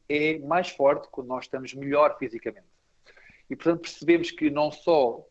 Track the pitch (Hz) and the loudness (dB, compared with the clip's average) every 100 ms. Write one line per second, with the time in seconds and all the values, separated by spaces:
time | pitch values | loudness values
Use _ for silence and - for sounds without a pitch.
0 | _ 147 156 156 139 170 180 - 139 147 | _ 0 0 -2 -2 -2 -2 2 2 2
1 | - - 123 127 - 135 127 131 139 143 | -4 -14 -8 -10 -8 -10 -10 -10 -2 2
2 | 147 147 127 113 117 107 _ _ _ _ | 2 2 -8 -8 -10 -12 _ _ _ _
3 | _ - - _ _ 135 165 165 - - | _ -20 -20 _ _ -4 0 0 -4 -8
4 | 151 170 - - 156 143 151 - - 160 | 2 2 2 -2 -2 0 -2 -2 2 4
5 | 127 - - | 4 0 -10